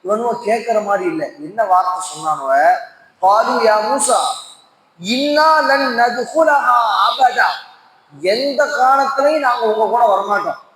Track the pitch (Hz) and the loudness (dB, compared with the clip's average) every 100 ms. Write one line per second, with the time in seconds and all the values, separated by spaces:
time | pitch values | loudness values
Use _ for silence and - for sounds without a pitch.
0 | 185 214 240 180 202 226 233 214 202 196 | -2 -2 -2 -4 -2 -2 0 -2 0 -2
1 | 180 160 147 143 151 214 208 185 185 180 | -2 -4 -8 -10 -10 -4 2 2 2 -4
2 | - 156 156 147 135 139 160 180 - _ | -8 -8 -6 -4 0 2 2 2 -4 _
3 | _ _ 185 214 233 254 226 214 214 277 | _ _ 2 2 0 0 2 2 0 -2
4 | 262 214 190 - - - _ _ _ _ | 0 0 -2 -6 -14 -20 _ _ _ _
5 | 180 254 294 294 311 311 269 277 269 233 | -6 -2 0 2 4 4 2 0 0 0
6 | 240 254 233 311 311 285 247 240 226 196 | 0 0 -2 2 2 2 2 2 2 0
7 | 277 - 254 247 - - - - _ _ | 0 2 2 2 -2 -2 -14 -20 _ _
8 | _ 143 175 226 277 269 285 - 262 269 | _ -6 -2 -2 -2 0 -2 2 2 2
9 | 269 262 285 311 277 240 226 214 208 233 | 0 0 0 2 0 0 -2 0 0 2
10 | 226 190 196 202 165 - _ | 2 0 0 -4 -4 -10 _